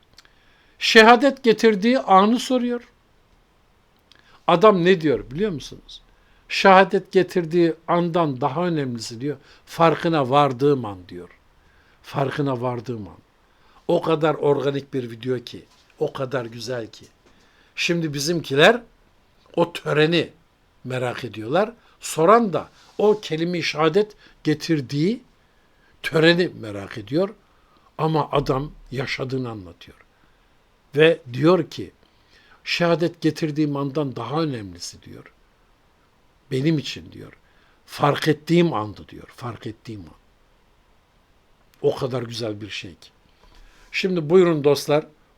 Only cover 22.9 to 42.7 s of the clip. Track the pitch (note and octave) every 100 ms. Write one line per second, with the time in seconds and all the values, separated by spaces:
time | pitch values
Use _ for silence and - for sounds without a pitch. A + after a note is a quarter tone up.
22.9 | - G#3 G#3 - D#3+ E3+ F3 - D3+ D#3+
23.9 | F3 G#3 - _ _ D#3 D3 - D#3 A#2+
24.9 | C#3+ E3+ B3 - _ _ _ _ _ _
25.9 | _ - D#3+ D#3+ F3 E3+ A2+ A2 G2+ G2
26.9 | - G#2 D3 G3 A3 _ _ _ _ _
27.9 | - D#3 D#3 C3+ C#3+ C#3 C3+ D3 - -
28.9 | B2+ B2+ - C3 C3+ B2 A2 F2+ E2+ -
29.9 | - _ _ _ _ _ _ _ _ _
30.9 | C#3+ D#3 E3 B2 B2 D3+ F3+ C#3+ - F2
31.9 | _ _ _ _ _ _ _ - - E3+
32.9 | E3 E3 - D#3 D3 D#3+ D3 D3+ C#3 C#3
33.9 | C#3+ C#3+ A#2 A2+ D3+ D#3+ B2 G2 F2 -
34.9 | F2 - G2+ - _ _ _ _ _ _
35.9 | _ _ _ _ _ _ C3 D3 D#3 -
36.9 | - E2 - G2+ - _ _ _ _ _
37.9 | - D3 C3+ D#3 D3+ - E3+ F3 A2+ G#2+
38.9 | F2+ D2+ E2+ - - B2 G2+ A#2+ G#2 -
39.9 | G#2+ D#2+ - _ _ _ _ _ _ _
40.9 | _ _ _ _ _ _ _ _ _ C#3+
41.9 | - C3+ B2 A#2 A#2 A#2 G#2 G#2